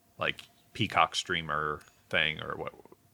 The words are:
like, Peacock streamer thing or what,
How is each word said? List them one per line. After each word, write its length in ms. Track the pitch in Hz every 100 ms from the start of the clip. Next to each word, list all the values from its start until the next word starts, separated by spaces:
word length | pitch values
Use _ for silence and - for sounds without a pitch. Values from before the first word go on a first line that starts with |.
| _ -
like, 220 | 76 - - _ _
Peacock 420 | - 104 87 80 -
streamer 680 | - 85 78 76 76 76 - - -
thing 300 | 87 78 80
or 160 | 73 73
what, 180 | - - - - _